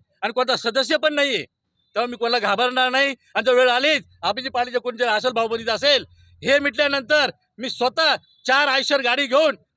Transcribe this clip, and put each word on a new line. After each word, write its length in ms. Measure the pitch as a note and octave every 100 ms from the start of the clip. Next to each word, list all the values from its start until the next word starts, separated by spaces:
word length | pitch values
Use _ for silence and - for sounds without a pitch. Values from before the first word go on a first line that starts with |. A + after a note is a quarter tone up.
| _ _
आणि 100 | G#3+
कोणता 240 | B3 B3+ A#3+
सदस्य 380 | A#3 B3+ B3+ D#4
पण 180 | D#4
नाही 200 | D4 C#4+
आहे. 80 | G#3
तेव्हा 640 | - _ _ _ _ G3+ A#3+
मी 100 | A#3+
कोणाला 220 | A#3 A#3+
घाबरणार 500 | G3+ G3+ B3 B3+ B3+
नाही. 240 | C4 C#4 B3 _
आणि 100 | G#3 A3
जर 80 |
वेळ 140 | B3 B3+
आलीच 360 | A#3+ D4 C#4+ - _
अभिजित 280 | F3 G#3 B3+
पाटील 220 | B3 B3
जर 60 | A#3+
कोण 180 | B3 A3+
जर 120 | A#3+
असेल 240 | G#3+ B3
भाऊबंदीत 360 | A3+ A3+ A3+ A3+
असेल, 360 | A3 C#4+ C4+ D#3+ _ _ _
हे 160 | F3 C#4+
मिटल्यानंतर 720 | C#4+ A#3+ C#4+ C#4 A3+ D4+ C4 - _ -
मी 120 | B3
स्वतः 440 | - B3 D#4+ D#4+ G#3+ - _ -
चार 220 | C4+ C#4+
आयशर 320 | C4+ B3 C#4
गाडी 240 | B3 C4 C4+
घेऊन 300 | C4+ D#4 A3 _